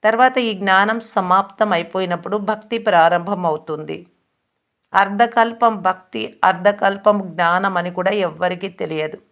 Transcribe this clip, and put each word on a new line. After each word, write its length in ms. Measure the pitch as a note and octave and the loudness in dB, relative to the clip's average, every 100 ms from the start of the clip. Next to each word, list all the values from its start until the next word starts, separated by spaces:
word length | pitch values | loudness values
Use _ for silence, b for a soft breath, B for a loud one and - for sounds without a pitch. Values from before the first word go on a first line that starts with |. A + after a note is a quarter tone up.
తర్వాత 320 | G#3+ A3+ B3+ B3+ | 0 4 2 2
ఈ 100 | A#3+ | -2
జ్ఞానం 440 | G3 G3 F#3+ G#3 A3+ A3+ | -2 2 4 4 -2 -4
సమాప్తం 640 | - F#3 F#3 G3 - G#3+ | -4 2 2 0 -2 0
అయిపోయినప్పుడు 640 | F3 E3+ F#3+ F#3 F3 - G#3 G#3 | 0 -2 -4 -2 -4 -4 -4 -4
భక్తి 300 | G#3+ - A#3 | -6 -6 -4
ప్రారంభం 640 | A3 F3 E3 F3 F3 G3 F3 | 2 4 4 4 -2 -4 -2
అవుతుంది. 500 | D#3 D#3 D3+ D3+ D#3+ F3 _ _ _ _ _ _ _ _ | -4 -6 -10 -8 -10 -12 _ _ _ _ _ _ _ _
అర్ధకల్పం 840 | - G3 G3+ A#3 A#3 A3+ A#3 A#3 G#3+ | -2 0 2 2 2 0 2 0 0
భక్తి, 400 | F#3 F#3 _ A3+ A3 - | -4 -4 _ -10 -10 0
అర్ధకల్పం 720 | F#3 F3 F#3+ G#3 G3 G3 G#3 G#3 F#3+ | 0 2 0 2 -2 2 2 2 -2
జ్ఞానం 500 | E3 E3+ F3+ G3 F#3 | -2 0 2 0 -2
అని 160 | F3 | -4
కూడా 200 | F3+ F#3 G#3 | -2 -2 0
ఎవ్వరికీ 480 | F3+ D#3 F3+ F3+ F#3+ F3 | -4 -2 -4 -4 -10 -8
తెలియదు. 380 | F3 D#3 D#3 - _ | -8 -6 -6 -8 _